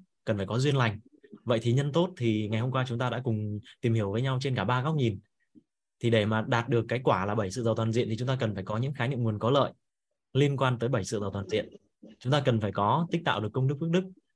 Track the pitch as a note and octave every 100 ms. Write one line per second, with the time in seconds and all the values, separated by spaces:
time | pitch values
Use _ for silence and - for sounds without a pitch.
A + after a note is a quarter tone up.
0 | - _ - G#2 F#2+ A#2 C#3+ C3+ A#2 G2
1 | - - - - A#2 A#2 A#2+ B2+ C#3+ D#3
2 | F3+ F3+ A#2 G#2+ G#2 A2 B2+ C3 B2+ A#2+
3 | B2+ A#2 C3 G#2+ G#2+ G#2 - - A#2+ A2+
4 | G2 G#2+ C3+ C3 C#3 B2 G2 B2+ C#3 D3+
5 | A#2 G2 - _ _ - _ _ _ -
6 | A#2 A2+ G#2 A2 G#2+ A#2 A#2 A#2 A#2 A#2+
7 | - G2 G2+ G#2+ G2 A#2+ A2+ A2 A2+ A2+
8 | A2 A2+ B2 C3 A2+ G2 F#2+ A2 C3+ B2+
9 | A#2+ B2 A2+ G#2+ A2 C#3+ - - _ _
10 | _ _ _ C3 C#3+ C3+ C3 A#2 A#2 B2
11 | F#2 A2 G2+ G2 F#2+ G#2+ - - _ _
12 | - - B2 C#3+ C3+ A2+ G2+ G2 G2+ C#3+
13 | E3+ F3 E3 G#2 G#2+ B2+ C3 C#3 E3 F3
14 | F#3+ - _